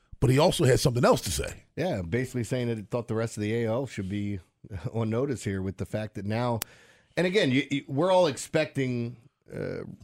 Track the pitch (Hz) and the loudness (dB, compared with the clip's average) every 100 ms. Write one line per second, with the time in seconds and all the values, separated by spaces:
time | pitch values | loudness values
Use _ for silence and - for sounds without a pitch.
0 | _ - 120 131 170 - 131 120 135 120 | _ 0 4 6 4 6 4 6 4 4
1 | 190 202 - 76 - - _ - 175 120 | 4 4 2 -4 -4 -10 _ -4 -2 -2
2 | 85 120 127 127 113 131 120 113 98 120 | -2 -2 -2 -4 -2 -2 -2 -4 -4 -6
3 | 110 110 113 - 104 117 113 117 135 - | -2 -2 -2 -2 -2 0 0 -2 -4 -6
4 | 95 101 101 98 - _ - 92 123 110 | -4 -4 -4 -6 -10 _ -14 -10 -6 -4
5 | 110 110 143 117 104 98 95 90 95 90 | -2 -2 -2 -4 -4 -4 -4 -6 -6 -6
6 | 110 - 101 110 123 117 - - - _ | -8 -8 -4 -2 -2 -2 -6 -14 -20 _
7 | _ - 180 196 160 127 143 139 - 135 | _ -2 2 2 4 2 0 -4 -2 -2
8 | 180 185 170 123 - 160 151 139 127 123 | 4 6 4 0 -2 0 0 -2 -2 -2
9 | 117 120 _ _ _ 95 92 92 - - | -4 -8 _ _ _ -10 -8 -8 -12 -12